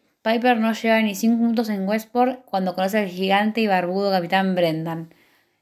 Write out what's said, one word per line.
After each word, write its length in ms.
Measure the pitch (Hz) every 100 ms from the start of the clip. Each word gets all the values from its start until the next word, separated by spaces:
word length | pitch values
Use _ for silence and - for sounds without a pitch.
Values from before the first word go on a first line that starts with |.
| _ _
Piper 360 | 220 233 247 240
no 140 | 220
lleva 280 | 220 226 220
ni 140 | 220 190
cinco 280 | 226 233
minutos 240 | 233 226 220
en 160 | 202 190
Westport 580 | 214 220 240 254 254 -
cuando 300 | 190 185 180
conoce 240 | 190 214
al 80 | 202
gigante 500 | 180 190 196 214 214
y 60 | 220
barbudo 420 | 185 175 185 202
Capitán 440 | 190 170 190 190 185
Brendan, 580 | 170 160 160 165 160 - _ _ _ _